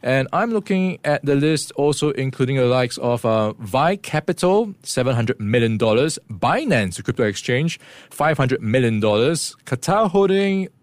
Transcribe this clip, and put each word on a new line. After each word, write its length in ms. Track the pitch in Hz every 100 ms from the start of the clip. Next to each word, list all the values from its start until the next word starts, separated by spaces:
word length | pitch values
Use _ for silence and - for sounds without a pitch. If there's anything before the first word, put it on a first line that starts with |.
and 240 | - 131 131
I'm 200 | 165 233
looking 480 | 220 - 190 185 175
at 220 | 156 147 143
the 80 |
list 380 | 139 151 156 -
also 400 | - 143 143 151
including 460 | 139 135 127 127 135
the 80 | 123
likes 340 | 127 123 -
of, 260 | 123 120 120
uh, 280 | 110 107
Vi 420 | - 107 127 156 196
Capital, 800 | - 151 151 175 180 202 226 196
seven 320 | - - 123 120
hundred 240 | 113 -
million 400 | 104 120 117 110
dollars, 400 | 113 110 151 - _
Binance, 680 | 104 120 190 302 139 98 85
the 40 |
crypto 220 | 107 120
exchange, 560 | 113 98 - 123 165 - - - -
five 260 | - 147 151
hundred 240 | 135 127
million 380 | 110 123 120 110
dollars, 560 | 107 104 123 165 - - -
Qatar 460 | 127 - 196 220
Holding 580 | 185 196 196 196 190 185 _